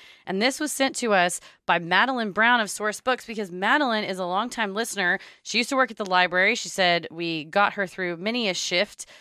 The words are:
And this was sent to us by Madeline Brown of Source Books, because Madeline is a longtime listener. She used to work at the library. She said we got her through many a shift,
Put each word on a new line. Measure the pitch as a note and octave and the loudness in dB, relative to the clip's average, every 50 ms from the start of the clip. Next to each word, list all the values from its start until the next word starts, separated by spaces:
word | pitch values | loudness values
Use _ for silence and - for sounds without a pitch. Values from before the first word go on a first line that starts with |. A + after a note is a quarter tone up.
| - - - - _ | -20 -20 -20 -14 _
And | - F#3 F#3+ | -4 -2 0
this | G#3+ C4 C4 - | 0 0 0 -2
was | D#4 D4 | -4 -4
sent | - - C4+ C4 C4 | -2 0 0 0 0
to | - B3 A3+ G#3 | -2 0 2 4
us | F#3 F3 F3+ - - - - - _ _ | 4 4 2 0 -4 -10 -16 -20 _ _
by | - F3 F3 | 0 0 0
Madeline | E3+ E3 F3+ F#3+ A3+ B3+ C4 A#3+ A3+ G#3 | 2 4 4 4 4 4 2 -2 -4 -2
Brown | E3 G3+ A3 A#3+ B3 A#3+ | 0 2 4 4 4 4
of | G#3+ F#3 | 2 -2
Source | - - G#3 G#3+ G#3 - | -4 -4 -4 -4 -4 -2
Books, | - C4 B3+ A#3+ - | -2 -2 -2 -2 -4
because | - A3+ G#3 G#3 F3 | -8 -8 -8 -8 -8
Madeline | E3+ F3+ F#3+ A3 C4+ D4+ D4 B3 A3 G#3+ G#3 | -6 -2 0 2 2 2 2 2 0 0 -2
is | - F#3+ F#3 | -2 -4 -4
a | F#3 | -4
longtime | F3 F3+ G3 A3+ B3 - B3 A3 G3 F#3+ | -2 -2 -2 -2 -4 -4 -4 -4 -4 -2
listener. | G#3+ A#3 - - G3+ F#3 F3 F#3 F#3+ - - - _ | -4 -4 -4 -2 0 0 2 0 0 -4 -10 -20 _
She | _ - - | _ -4 -2
used | A3+ A#3+ - | -2 0 2
to | C#4+ | 2
work | C4 C4 A#3 | 2 0 0
at | A3 | -2
the | - G#3+ | -6 -2
library. | F#3 F#3 F3+ F3+ F3 F3+ F3+ F#3+ G#3 A#3+ | 2 4 4 4 4 4 2 2 2 2
She | - - - | 0 -4 -4
said | - - F#3 F3 E3+ E3+ D#3+ - | -2 2 2 4 2 2 0 -4
we | - E3 E3+ E3 E3 D#3+ D3 | -8 -6 -6 -4 -4 -4 -6
got | D#3+ D3 G3+ G3+ - - | -2 0 2 2 2 0
her | G#3 G3 | -2 -6
through | F3 - - F#3 F3 F3 | -6 -6 -6 -4 -4 -4
many | E3 F3+ A3 A#3 B3 A3+ G3 | -4 -4 -4 -2 -2 -2 -2
a | F3 | -2
shift, | - - - F3+ F3 G#3 - - - - - - - | -2 -2 0 0 0 0 -2 -4 -12 -18 -18 -20 -20